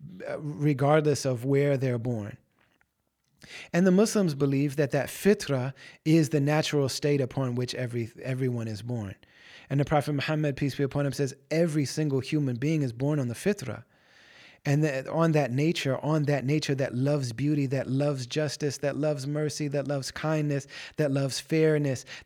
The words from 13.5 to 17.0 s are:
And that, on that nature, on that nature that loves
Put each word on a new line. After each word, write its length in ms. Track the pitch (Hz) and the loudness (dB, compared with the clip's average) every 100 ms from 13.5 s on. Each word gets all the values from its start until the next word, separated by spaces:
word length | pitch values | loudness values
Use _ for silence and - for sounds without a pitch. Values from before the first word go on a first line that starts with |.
| 202 127 110 - _ _ _ - - - - 151 | -2 -6 -10 -14 _ _ _ -20 -20 -20 -8 0
And 180 | 143 | 2
that, 240 | 151 135 - | 2 -2 -2
on 240 | 160 165 | 2 4
that 180 | 151 127 | 4 2
nature, 480 | 127 156 170 139 127 | 2 0 0 0 -2
on 200 | 143 156 | 0 0
that 200 | 147 143 | 2 0
nature 300 | 123 151 - | 2 0 0
that 200 | 135 131 | -2 -2
loves 380 | 120 | 0